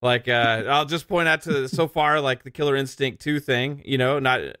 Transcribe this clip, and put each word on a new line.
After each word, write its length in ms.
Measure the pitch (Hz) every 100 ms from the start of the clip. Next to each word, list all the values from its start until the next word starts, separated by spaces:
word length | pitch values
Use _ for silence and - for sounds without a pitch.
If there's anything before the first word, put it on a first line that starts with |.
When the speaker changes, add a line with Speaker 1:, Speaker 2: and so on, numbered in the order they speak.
Speaker 1:
like, 260 | 123 123 123
uh, 360 | 120 117 113
Speaker 2:
<laughs> 40 | 110
Speaker 1:
I'll 180 | 143 151
just 200 | 165 -
point 200 | 180 165
out 140 | 156
to 260 | 170 143 131
so 180 | - 160
far, 340 | 160 151 151
like, 200 | 139 127
the 80 | 131
Killer 240 | 120 147 135
Instinct 440 | 135 - 135 -
two 180 | 147 147
thing, 420 | 147 123 135 143
you 140 | - 131
know, 200 | 127 143
not, 220 | 131 127 71 -